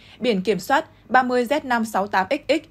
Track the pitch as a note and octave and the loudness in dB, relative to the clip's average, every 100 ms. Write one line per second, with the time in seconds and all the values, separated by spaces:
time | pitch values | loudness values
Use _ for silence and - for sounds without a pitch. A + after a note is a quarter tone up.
0 | - - A#3+ G3 G3+ F3+ - C#4+ - _ | -18 -6 -2 0 0 -2 0 -2 -2 _
1 | - B3+ B3+ B3 A#3+ D4 C#4 A#3+ A3 F#3+ | 0 0 2 0 0 -2 0 -2 -2 -4
2 | G3+ F#3+ F#3+ D4 - D#4+ - | -2 -2 0 -2 0 -2 -2